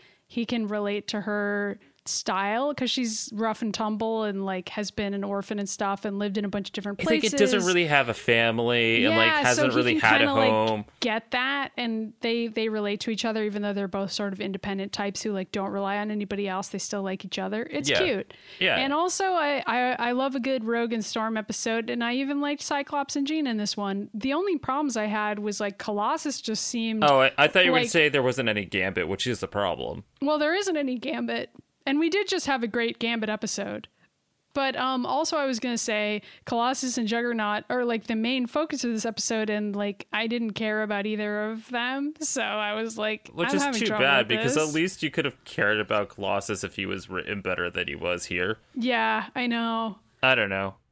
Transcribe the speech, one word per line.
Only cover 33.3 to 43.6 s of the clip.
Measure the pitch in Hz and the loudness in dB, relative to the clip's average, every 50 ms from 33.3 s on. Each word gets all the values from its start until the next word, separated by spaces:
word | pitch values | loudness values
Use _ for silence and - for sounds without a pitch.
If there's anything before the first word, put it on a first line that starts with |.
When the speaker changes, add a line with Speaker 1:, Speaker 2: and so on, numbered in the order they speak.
| 214 208 233 202 - 202 202 202 - 226 - - _ _ _ _ _ _ _ _ _ _ _ _ - | -2 -2 -4 -4 -4 -4 -6 -6 -8 -10 -10 -14 _ _ _ _ _ _ _ _ _ _ _ _ -4
Speaker 1:
But, | 285 269 269 - | -2 -2 0 0
um, | - 254 262 262 254 247 | -2 -2 -2 -2 -2 -2
also | - 262 285 320 - 339 | 0 0 0 0 0 0
I | 302 277 | 0 0
was | 269 254 220 | 0 -2 -2
gonna | - 247 240 | -2 -2 -2
say | 226 - 240 214 214 208 208 214 208 - - - - _ | -2 -2 0 0 0 0 0 -2 -4 -6 -10 -18 -20 _
Colossus | - 240 233 233 254 269 - 262 254 233 | -4 0 0 2 2 0 0 -2 -2 -2
and | 247 226 208 | -2 0 0
Juggernaut | 233 233 240 240 233 226 214 208 208 208 - - | 0 0 0 0 -2 -2 -2 -2 -2 -2 -4 -2
are, | 247 254 240 | -2 0 0
like, | 240 233 220 - | 0 0 -2 -2
the | - 226 | -2 -2
main | 220 226 240 262 262 247 | 0 0 0 0 0 -2
focus | 226 - 302 320 311 302 254 - | -2 -2 -2 -2 -2 -2 -4 -2
of | 240 226 | -2 -2
this | 220 - | -2 -2
episode, | 233 214 - - - 226 220 214 214 | -4 -4 -2 -2 -2 0 0 0 0
and, | 208 214 208 208 196 | 0 -2 -2 -2 -2
like, | 202 202 202 202 - - - - | -2 -2 -4 -4 -8 -8 -6 -4
I | 208 226 | -2 -2
didn't | 226 240 240 233 220 | -2 -2 -2 -2 -4
care | 190 - 226 214 214 214 214 | -4 -4 -2 -2 0 0 0
about | 208 208 202 202 | -2 -2 -2 -2
either | 214 214 208 208 208 208 208 214 220 | -2 -2 -2 -2 -2 -2 -2 -4 -4
of | 220 220 220 - | -6 -8 -8 -6
them, | 247 233 240 254 269 277 285 294 311 - | -4 -2 -2 -2 -2 -2 -4 -4 -4 -4
so | 320 - - 240 | -4 -4 -2 -2
I | 214 202 208 214 208 208 208 | -2 -2 -2 -2 -2 -2 -2
was | 220 226 226 220 | -2 -4 -4 -4
like, | 226 214 214 214 214 - - - | -4 -2 -2 -2 -4 -8 -10 -4
Speaker 2:
Which | - 175 254 | -2 0 2
Speaker 1:
"I'm | 294 | 2
Speaker 2:
is | 294 | 2